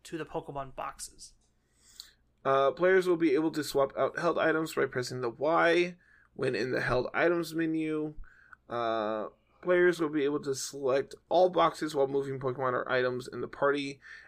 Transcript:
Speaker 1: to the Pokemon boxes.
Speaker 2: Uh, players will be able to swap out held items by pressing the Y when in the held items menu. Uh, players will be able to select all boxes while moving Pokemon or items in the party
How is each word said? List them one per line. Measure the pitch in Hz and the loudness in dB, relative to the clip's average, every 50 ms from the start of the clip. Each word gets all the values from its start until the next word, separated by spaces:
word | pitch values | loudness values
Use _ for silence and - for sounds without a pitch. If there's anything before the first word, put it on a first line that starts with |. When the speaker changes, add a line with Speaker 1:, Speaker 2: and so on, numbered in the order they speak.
| _ | _
Speaker 1:
to | - - 160 | -12 -10 -10
the | 156 | -10
Pokemon | - - 165 160 - 147 139 135 131 - - | -6 -8 -8 -8 -8 -10 -10 -10 -10 -10 -10
boxes. | 156 143 - - - - - - - - _ _ _ _ _ _ _ _ _ _ _ _ - - - - _ _ _ _ _ _ _ | -10 -10 -10 -12 -16 -16 -16 -20 -20 -20 _ _ _ _ _ _ _ _ _ _ _ _ -20 -20 -20 -20 _ _ _ _ _ _ _
Speaker 2:
Uh, | 135 135 135 139 135 | 2 2 4 4 2
players | 127 - 170 185 190 190 180 | 2 2 4 4 6 4 4
will | 185 175 165 | 4 2 2
be | 170 160 127 | 4 2 4
able | 151 156 165 | 4 2 0
to | 151 151 143 | -2 -2 -6
swap | - - 139 135 - - - | -2 0 0 0 0 0 -2
out | 131 131 - - | -2 -2 -2 -2
held | - 175 156 - | -2 0 2 2
items | - 160 156 156 160 151 - | 2 2 2 0 -2 -2 -2
by | - 135 | -2 -2
pressing | 131 127 127 123 - 135 127 | -2 -2 -4 -4 -4 -6 -4
the | 123 120 | -4 -6
Y | 113 - 131 151 165 165 165 170 170 175 175 180 180 - _ _ _ _ _ _ _ | -4 -2 0 0 2 4 4 4 4 4 2 0 -4 -12 _ _ _ _ _ _ _
when | - 135 131 127 | -4 -2 -2 0
in | 95 113 131 | 0 -2 -2
the | 123 - | -2 -2
held | 123 131 127 127 127 - - | 0 0 0 0 0 -2 0
items | 110 147 170 175 170 170 156 160 | 0 2 2 2 0 -2 -4 -4
menu. | 160 165 160 160 160 156 156 156 151 151 156 151 - - - - - - _ - _ _ _ | -4 -2 -2 -2 -2 -2 -2 -2 -4 -4 -6 -8 -10 -14 -16 -18 -20 -20 _ -20 _ _ _
Uh, | 117 120 117 113 113 113 107 107 110 107 104 - - _ _ _ _ _ | -6 -4 -2 0 0 0 0 -2 -2 -4 -6 -8 -12 _ _ _ _ _
players | - 175 180 180 180 180 170 165 | 0 2 4 6 6 4 4 2
will | 165 151 | -2 -2
be | 151 156 139 | 0 0 0
able | 143 147 151 | 2 0 -2
to | 147 147 135 | -2 -4 -4
select | 131 - - - 139 143 131 123 - - - - - _ _ | -4 -6 -10 -10 -4 0 2 2 2 0 -2 -8 -20 _ _
all | - 170 180 185 | 4 4 4 4
boxes | 180 160 165 160 151 - 165 151 151 | 4 4 2 2 2 -2 -6 -4 0
while | 143 139 135 | 0 0 2
moving | 139 139 135 139 135 131 | 2 -2 -2 -2 -6 -4
Pokemon | 135 135 127 131 135 127 | -4 -4 -4 -2 -2 0
or | 123 123 - - | 0 -2 -2 0
items | 131 127 127 127 127 123 123 - | 0 2 2 0 0 -4 -6 -8
in | - 120 | -8 -8
the | 123 - | -8 -8
party | - - - 143 139 147 139 139 139 - _ - - - - | -4 0 2 2 2 2 -2 -6 -10 -12 _ -20 -20 -20 -20